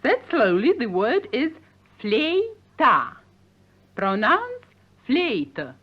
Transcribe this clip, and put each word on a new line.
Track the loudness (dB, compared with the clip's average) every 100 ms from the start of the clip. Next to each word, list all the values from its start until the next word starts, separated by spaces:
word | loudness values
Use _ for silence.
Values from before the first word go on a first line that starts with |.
Said | 0 0 0
slowly, | 0 2 4 2 0
the | 0
word | -2 0 0 -2
is | -4 -4 -6 -20 _ _ _
fleita. | -2 0 0 -2 -2 -6 _ _ 2 2 0 -10 _ _ _ _ _ _ _
Pronounce | -6 -2 0 2 0 0 -12 -16 _ _ _
flate. | _ -2 0 -4 -6 -8 -12 -14